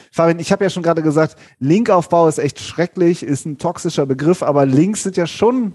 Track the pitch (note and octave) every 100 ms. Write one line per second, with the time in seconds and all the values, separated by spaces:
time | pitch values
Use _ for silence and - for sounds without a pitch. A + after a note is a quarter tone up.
0 | - - E3 E3+ D3 G3 F#3+ F#3 E3 E3
1 | D#3 D3+ D#3 - - _ C3 G3+ A3+ F3+
2 | - E3+ D#3+ D3+ C#3+ - - - F3 F#3
3 | F3 F3 C3 C3+ E3 C3+ F3 - F3 -
4 | C#3 C3 D3+ F#3 C3 C#3+ C#3 C3 F#3+ G#3+
5 | G3 F#3 D#3+ - A3 B3+ G#3